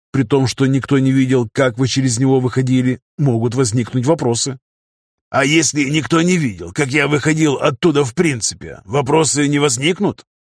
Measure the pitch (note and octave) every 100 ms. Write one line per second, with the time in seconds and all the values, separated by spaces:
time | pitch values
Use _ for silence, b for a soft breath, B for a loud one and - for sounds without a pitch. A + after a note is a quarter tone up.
0 | _ C3+ B2 C#3 B2 - C3+ C3+ - C#3
1 | C3+ C3+ C3 C3 A#2 - C3 A2+ C3 C#3
2 | C3 A2+ C3+ C3+ B2+ C3 C3 B2+ B2+ B2
3 | _ - C#3+ A2+ A#2+ A#2 B2 B2 A2 B2+
4 | B2 E3+ B2 A#2 C#3 C3 _ _ _ _
5 | _ _ _ C3 C#3 D#3+ D#3 D3 C3+ D#3
6 | B2 E3 F3 F#3 C#3 F2+ F2 A#2+ C#3 D3
7 | C#3 D3 D3+ D#3 D#3 C3 C#3 C3 F3 D3
8 | C3+ - E3+ B2 - F2 D#2 C2 - C3+
9 | B2 D#3 D3 C#3 C#3+ C#3+ D3 A#2+ D3 F#3
10 | F#3+ - _ _ _